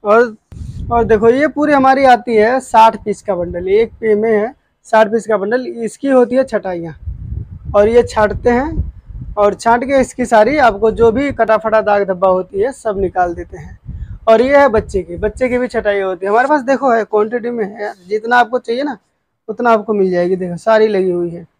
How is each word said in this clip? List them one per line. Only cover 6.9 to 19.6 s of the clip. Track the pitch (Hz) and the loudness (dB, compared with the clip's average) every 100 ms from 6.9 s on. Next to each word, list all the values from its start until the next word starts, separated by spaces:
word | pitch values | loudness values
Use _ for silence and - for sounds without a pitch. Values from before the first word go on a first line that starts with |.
| 147 - - - - - - - 208 | -12 -14 -12 -12 -12 -12 -14 -2 2
और | 208 | 4
ये | 240 | 4
छाटते | 233 - 214 202 247 | 2 0 -2 0 0
हैं | 240 294 320 - - - - - - | 0 -2 -6 -8 -12 -18 -16 -10 0
और | 208 | 0
छाट | 190 233 240 | 0 0 0
के | 262 277 | 2 0
इसकी | 254 - | 0 -4
सारी | 247 220 220 302 | 2 4 4 4
आपको | 247 202 220 | 2 2 -2
जो | 196 233 | 2 2
भी | 220 285 | 2 -4
कटा | 254 220 220 | -2 0 0
फटा | 220 220 | 2 0
दाग | 202 202 196 | 2 0 0
धब्बा | 180 190 | 0 2
होती | 185 185 196 | 0 -2 -4
है | 233 | -4
सब | 262 233 196 | -4 -6 -4
निकाल | 185 185 180 | -4 -2 -4
देते | 170 170 180 | -4 -14 -16
हैं। | 156 - - - - - - | -18 -18 -16 -14 -12 -6 2
और | 220 | 2
ये | 254 277 | 4 4
है | 277 | 4
बच्चे | 220 202 196 | 2 -2 -6
की, | 170 175 | -6 -6
बच्चे | 214 214 254 | -6 -4 -2
की | 247 | -2
भी | 247 | -2
छटाई | 233 214 202 | -2 -2 -2
होती | 190 180 190 | -4 -4 0
है | |
हमारे | 220 277 | 0 2
पास। | 302 | 0
देखो, | 247 254 262 | 0 0 2
है | 226 | 0
quantity | 208 214 220 240 226 | 0 -2 0 -4 -6
में | 240 | -6
है, | 196 214 208 190 175 | -8 -8 -10 -12 -6
जितना | 214 226 247 | -6 0 2
आपको | 226 247 | 2 -2
चाहिए | 240 240 | -4 -4
ना | 294 220 _ _ _ _ - | -4 -8 _ _ _ _ -14
उतना | 214 | -4